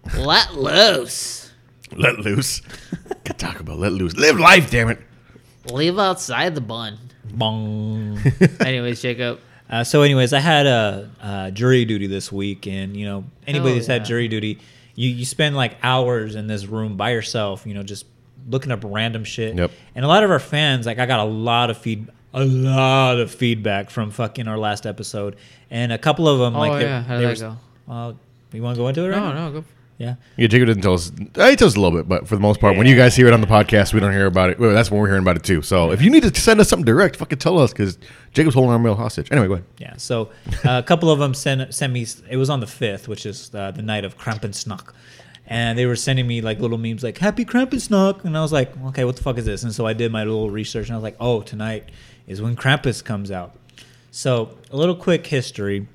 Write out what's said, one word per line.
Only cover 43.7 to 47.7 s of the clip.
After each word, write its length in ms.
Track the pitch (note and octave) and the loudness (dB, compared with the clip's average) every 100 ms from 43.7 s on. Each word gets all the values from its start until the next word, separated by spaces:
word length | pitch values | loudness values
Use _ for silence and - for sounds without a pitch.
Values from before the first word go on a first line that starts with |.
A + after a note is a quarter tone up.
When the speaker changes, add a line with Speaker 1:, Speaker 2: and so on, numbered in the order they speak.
Speaker 3:
the 100 | F#2+ | -8
night 240 | G#2+ G#2+ | -6 -6
of 140 | G2 - | -6 -10
Krampensnacht, 640 | - G#2+ A2 G2 - F#2 - - - - - - - | -10 -8 -8 -10 -10 -12 -14 -20 -20 -20 -20 -20 -8
and 320 | A2+ A#2 A2+ | -4 -2 0
they 80 | B2 | -2
were 100 | A#2+ | -2
sending 300 | - C3 B2 | -2 -2 -2
me, 160 | A#2 | -4
like, 180 | A2 G#2+ | -4 -4
little 160 | A#2 A#2 | -4 -4
memes 260 | A2+ A2 | -6 -6
like 140 | A#2+ - | -8 -2
"Happy 300 | G3 G#3+ A3+ | -2 -2 -2
Krampensnacht," 760 | A#3+ C4 | 0 0